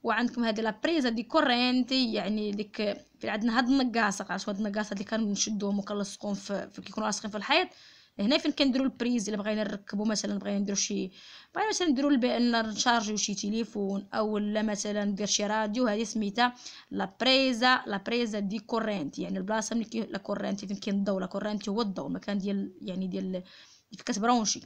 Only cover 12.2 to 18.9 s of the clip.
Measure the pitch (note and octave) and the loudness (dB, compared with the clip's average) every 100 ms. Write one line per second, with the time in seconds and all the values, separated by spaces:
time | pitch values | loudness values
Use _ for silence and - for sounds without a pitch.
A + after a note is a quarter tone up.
12.2 | B3 - A#3+ A#3 A3+ G#3 B3+ A#3 G#3+ G#3+ | 4 4 4 4 0 0 2 2 2 -2
13.2 | - G3+ G3+ A3 A3 G#3 G3 G3 G3 A3 | -2 -2 -2 -2 -2 -4 -2 -4 -4 -2
14.2 | G#3+ G#3+ G#3 G#3+ G#3+ G3+ G#3 G#3 G3+ G3 | 0 0 0 0 0 -2 -2 0 0 0
15.2 | G3+ - G3+ G#3+ G#3+ G#3+ B3+ G#3 A3 A3 | 0 0 0 0 0 2 2 2 -2 -2
16.2 | G3+ G#3 A#3+ A#3+ - - - G3 F#3+ - | -2 2 0 0 -18 -18 -8 -4 -4 0
17.2 | C4 C4 C4 A#3 B3+ B3+ - G3 G3 A#3+ | 4 6 4 4 4 4 2 -4 -2 0
18.2 | A#3+ G#3 G3+ G#3+ - A#3 G#3+ | 0 -2 -2 -4 -2 -2 0